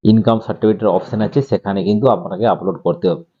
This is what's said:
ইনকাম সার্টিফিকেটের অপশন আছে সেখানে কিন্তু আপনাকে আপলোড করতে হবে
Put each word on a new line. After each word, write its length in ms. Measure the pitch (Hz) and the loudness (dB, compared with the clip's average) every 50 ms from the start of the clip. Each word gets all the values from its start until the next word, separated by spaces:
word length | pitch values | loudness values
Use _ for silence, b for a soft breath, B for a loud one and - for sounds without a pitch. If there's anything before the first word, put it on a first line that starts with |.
| - 110 | 4 4
ইনকাম 260 | 110 113 107 120 113 110 - | 4 4 4 2 0 0 -2
সার্টিফিকেটের 440 | - 101 - - 107 110 - - 95 87 | -8 -6 0 0 0 0 2 0 0 0
অপশন 220 | 92 - - - 107 110 | 0 -2 -4 -4 -4 -4
আছে 140 | 101 - 143 135 - | 0 -2 -2 -2 0
সেখানে 300 | 110 95 _ 98 98 101 90 | -4 -4 _ -4 -4 -2 0
কিন্তু 180 | 98 104 107 117 131 110 | 0 0 2 2 2 2
আপনাকে 300 | 90 90 98 98 92 113 113 90 | 0 -2 -10 -6 -2 0 0 0
আপলোড 240 | - - 95 87 - - | 0 -2 -6 -6 -2 -4
করতে 200 | - - 170 - | -4 -4 0 -2
হবে 160 | 90 82 85 85 _ _ _ | -2 -2 -2 -8 _ _ _